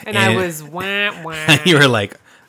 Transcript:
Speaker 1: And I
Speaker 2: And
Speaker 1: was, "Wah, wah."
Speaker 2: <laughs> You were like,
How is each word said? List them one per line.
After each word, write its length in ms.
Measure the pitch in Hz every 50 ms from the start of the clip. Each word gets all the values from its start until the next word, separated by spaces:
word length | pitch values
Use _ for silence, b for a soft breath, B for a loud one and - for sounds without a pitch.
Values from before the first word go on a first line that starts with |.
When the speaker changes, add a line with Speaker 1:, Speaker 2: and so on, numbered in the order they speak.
| B
Speaker 1:
And 100 | 214 208
I 120 | 202 196 190
Speaker 2:
And 60 | 190
Speaker 1:
was, 260 | 185 185 175 160 151
"Wah, 600 | 151 147 156 180 190 196 202 202 202 208 202 185 160
wah." 320 | 160 160 156 156 165 151 131
Speaker 2:
<laughs> 40 | 151
You 120 | 180 165 143
were 100 | 143 131
like, 260 | 120 107 101 98 - - b b b b b